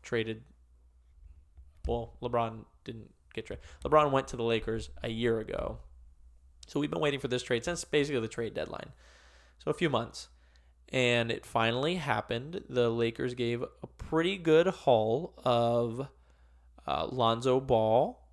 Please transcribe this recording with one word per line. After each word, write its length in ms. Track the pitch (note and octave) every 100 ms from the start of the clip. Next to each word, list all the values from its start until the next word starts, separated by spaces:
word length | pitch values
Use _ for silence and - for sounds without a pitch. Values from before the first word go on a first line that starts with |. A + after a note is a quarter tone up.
traded. 400 | - A#2+ A2 A2 - - _ - _ _ _ - - - - - - - -
Well, 300 | A#2 A2+ -
LeBron 440 | B2 A#2+ A#2 A2 G#2+ _
didn't 320 | - A2+ - _ _
get 140 | - -
traded. 180 | - - -
LeBron 260 | - D3+ D3+
went 160 | C3+ C3+
to 80 | A#2+
the 60 |
Lakers 480 | A#2 A2+ A2 A2+ G#2+ -
a 60 | A#2+
year 280 | A2+ A#2+ A2+
ago. 400 | G#2+ - - A2+ - - - - - - - - -
So 140 | C#3+
we've 100 | D3+
been 80 | E3
waiting 200 | D3+ C#3+
for 80 | C3
this 160 | B2
trade 200 | - A#2+
since 200 | A2+ E3+
basically 360 | - D3+ C#3+ C3+
the 60 | A2
trade 260 | - A#2
deadline. 380 | - D#2+ - - - - - - - - _
So 120 | -
a 40 |
few 140 | D3+ E3+
months. 380 | B2+ A#2 - - - _ - _ _ -
And 420 | C3 B2 A#2+ A#2
it 160 | A2+ -
finally 480 | A#2 A2+ A#2+ D3
happened. 680 | F3+ C#3+ A2 - A#2 C#3 F3+ -
The 220 | B2 A#2+
Lakers 440 | A#2 A#2 A#2 B2+
gave 280 | B2 A#2 A#2+
a 240 | B2+ - - -
pretty 420 | - D#3+ E3+ G3
good 280 | E3 D#3 F3
haul 680 | - - A#2 G#2+ B2 F#3 -
of, 640 | C3 A#2+ A#2 A#2+ A#2+ A#2 C3+ _ _ _ _ - - -
uh, 220 | - C#2+ D#2+
Lonzo 540 | B2+ A2+ A2+ C3 B2+
Ball 680 | C3+ A#2 A2 A2+ F3 B3+ -